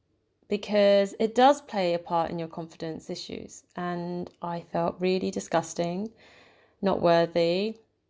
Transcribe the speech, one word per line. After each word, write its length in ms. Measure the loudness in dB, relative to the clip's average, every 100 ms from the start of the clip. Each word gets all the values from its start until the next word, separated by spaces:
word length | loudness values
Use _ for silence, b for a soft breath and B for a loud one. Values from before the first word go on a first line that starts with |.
| _ _ _ _ -6
because 640 | -4 0 4 6 6 4 0
it 140 | -2
does 260 | 4 6 4
play 320 | -2 -2 0
a 60 | -2
part 320 | -2 -2 -2
in 80 | -4
your 100 | -8
confidence 600 | -10 -12 -10 -10 -10 -10
issues. 540 | -12 -10 -12 -14 -18 _ -10
And 540 | -6 -6 -6 -6 -8 -10
I 240 | -8 -8 -6
felt 240 | -2 -2 -2
really 320 | 0 0 -2
disgusting, 800 | -6 -2 -2 -2 -4 -4 -4 -8 -12 b b b b b b
not 220 | -2 2
worthy. 720 | 4 4 4 2 2 2 -2 -6 _ _ _